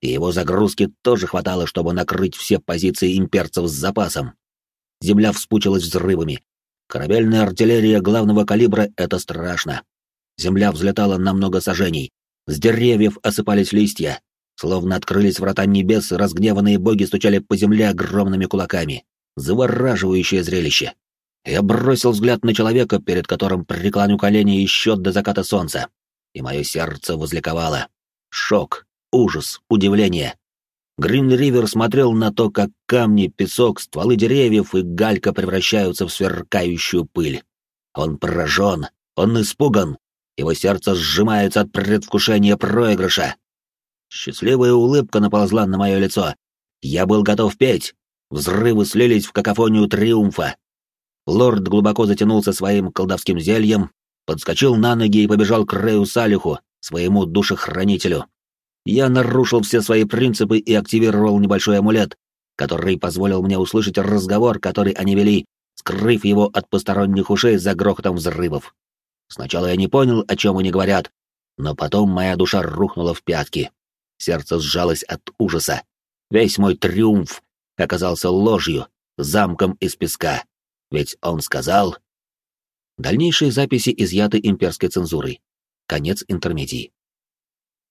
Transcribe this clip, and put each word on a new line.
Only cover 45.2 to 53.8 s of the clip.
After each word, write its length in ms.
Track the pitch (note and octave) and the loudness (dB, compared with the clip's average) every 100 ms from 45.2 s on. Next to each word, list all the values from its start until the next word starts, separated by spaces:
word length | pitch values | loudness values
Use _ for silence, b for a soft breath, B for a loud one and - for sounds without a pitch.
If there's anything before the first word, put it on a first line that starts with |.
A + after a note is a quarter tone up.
наползла 460 | G#2 G#2 G2 G#2+ G2 | 2 2 2 2 0
на 120 | F#2+ | 0
моё 200 | G2+ G2 | 0 2
лицо. 360 | F#2+ G#2 D#2+ - _ _ _ _ | 0 -2 -4 -6 _ _ _ _
Я 260 | - C#3 F#2 | -6 -2 2
был 160 | G#2+ | 2
готов 340 | G3+ G#2 G#2+ - | 2 0 0 2
петь. 380 | C3 F#2 - - _ _ - | 2 0 -4 -16 _ _ -12
Взрывы 540 | D2 F2+ G2 A#2 G#2+ | -8 -2 0 2 2
слились 420 | G2+ G#2+ A#2+ G#2+ - | 2 2 4 4 0
в 60 | |
какофонию 540 | G#2 G#2 G2+ A2+ G#2+ G2+ | -4 -2 0 2 2 2
триумфа. 720 | G2+ A2+ A2 G2+ - D2 - _ _ _ _ _ _ - | 2 2 2 0 -2 -6 -8 _ _ _ _ _ _ -2
Лорд 400 | G2 B2 G#2+ F#2 | 2 4 2 0
глубоко 400 | G#2 G#2 G#2 G#2 | 2 2 2 2
затянулся 460 | G2+ G#2+ G#2+ G#2 | 2 2 2 0
своим 400 | F#2+ F#2+ G2+ F#2 | -2 0 0 -2
колдовским 460 | - F#2 F#2+ - F2 | -2 -2 -2 -2 -2
зельем, 520 | D#2+ A2 G#2+ G#2+ | 0 2 2 2